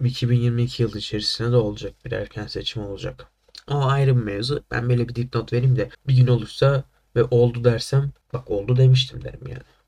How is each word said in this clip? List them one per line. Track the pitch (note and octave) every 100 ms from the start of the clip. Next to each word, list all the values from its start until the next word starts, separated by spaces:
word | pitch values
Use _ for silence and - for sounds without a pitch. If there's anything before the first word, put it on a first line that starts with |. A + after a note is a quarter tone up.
iki | B2 - A#2+
bin | A#2+
yirmi | A#2+ A#2+
iki | A#2+ -
yılı | A2+ G#2
içerisinde | - G#2+ G#2+ - A#2
de | B2
olacak. | G#2+ G#2 G2 - B2+
Bir |
erken | G2+ G2+ G#2+ G#2+
seçim | F#2+ - G#2+
olacak. | G2+ F#2+ E2+ - - _ _ - -
O | C#3+ C3+
ayrı | C#3 C3+ B2
bir |
mevzu. | G#2+ G2+ B2 D3 -
Ben | A#2+ A#2+
böyle | A#2+ A#2
bir | A#2+
dipnot | A#2+ A#2 A2+
vereyim | B2 C3 A#2+
de | G2+ - -
bir | B2+
gün | B2+
olursa | A#2+ G#2+ - C#3 C#3 - _ _ A#2+
ve |
oldu | A2+ A#2+ A#2+ A#2+
dersem, | A#2+ A#2 - C3+ C#3 - _
bak | C3 -
oldu | G2+ G#2+ B2+
demiştim | C3 C3 - -
derim | - - C3+
yani. | - - _